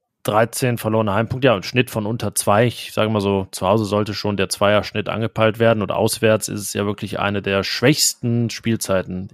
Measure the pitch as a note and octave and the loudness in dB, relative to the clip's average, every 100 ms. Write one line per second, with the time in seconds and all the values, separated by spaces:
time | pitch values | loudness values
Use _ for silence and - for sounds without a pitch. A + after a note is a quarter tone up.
0 | _ _ - G#2+ A#2 - B2+ A#2 A2 A2 | _ _ 0 2 2 2 -2 0 0 0
1 | G#2+ G2 A2+ C3 C3 G#2 - B2 - A2+ | 2 0 0 2 2 2 0 0 0 -2
2 | G#2 A#2 G#2 - - G#2 A#2+ - - - | -4 -4 -4 -2 2 4 4 0 -8 -2
3 | G#2+ A2 G2 G2 F#2+ - F#2 A2 G#2 G#2 | 0 2 2 0 -2 -4 2 2 2 -2
4 | G#2+ G2 G#2+ G2 F#2+ - G2+ G#2 F#2+ A2 | -2 -4 -4 -2 -4 0 2 2 0 -6
5 | F2+ F#2 A2+ - A2 A2 A2+ A2 F#2+ - | -6 -4 -4 0 0 4 2 2 0 0
6 | A2 - A2 A2 - G#2 G2+ G2+ G2+ G2+ | 0 2 2 2 0 -8 -6 -4 -4 -4
7 | G2+ F#2+ G2+ G2+ G2 G2 F#2 - A#2+ D#3 | -8 -4 -2 -2 0 -2 -2 0 2 4
8 | - - A#2+ A#2 A#2 - A#2 A2 - F#2+ | 0 -2 -2 0 -2 -4 -2 -2 0 -2
9 | F2 F#2 G2 | -2 -8 -10